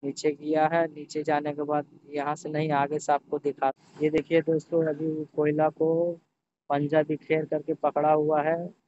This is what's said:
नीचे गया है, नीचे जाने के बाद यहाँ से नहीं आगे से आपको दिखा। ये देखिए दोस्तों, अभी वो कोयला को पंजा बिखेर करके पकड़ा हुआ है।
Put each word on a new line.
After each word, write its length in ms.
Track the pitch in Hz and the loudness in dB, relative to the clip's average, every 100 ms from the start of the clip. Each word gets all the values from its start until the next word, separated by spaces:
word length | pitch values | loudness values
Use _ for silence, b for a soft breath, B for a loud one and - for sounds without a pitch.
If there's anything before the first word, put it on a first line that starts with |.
नीचे 280 | 139 139 156 | -8 -4 -4
गया 340 | 143 151 156 156 | -4 -2 2 2
है, 200 | 165 165 | 2 0
नीचे 360 | 151 147 156 | -4 -10 -6
जाने 300 | 151 147 147 | 0 0 0
के 100 | 147 | -6
बाद 240 | 147 147 143 - - | -2 -2 -2 -14 -12
यहाँ 240 | 147 143 | -6 -4
से 140 | 151 151 | -6 -4
नहीं 220 | 151 156 | -4 0
आगे 260 | 143 139 151 | 0 0 -2
से 140 | - | 0
आपको 260 | 143 - 147 | -2 0 -4
दिखा। 340 | 143 135 135 - _ - | -4 -2 -2 -2 _ -2
ये 80 | 151 | 0
देखिए 300 | 156 143 165 | 0 2 0
दोस्तों, 440 | 160 160 - 170 | 2 -2 0 0
अभी 220 | 160 151 160 | 0 -2 -4
वो 200 | 156 151 - | -6 -8 -2
कोयला 320 | 151 151 156 | 0 2 0
को 500 | 151 160 165 170 170 _ _ _ _ _ | 2 0 2 0 -4 _ _ _ _ _
पंजा 320 | 143 147 156 | -2 2 2
बिखेर 420 | 151 151 - 156 | 2 -4 0 -2
करके 300 | 151 156 151 | 0 -4 -4
पकड़ा 380 | 156 147 139 151 | -2 0 2 4
हुआ 300 | 156 151 151 | 4 4 2
है। 320 | 147 165 175 - | 2 -2 -4 -12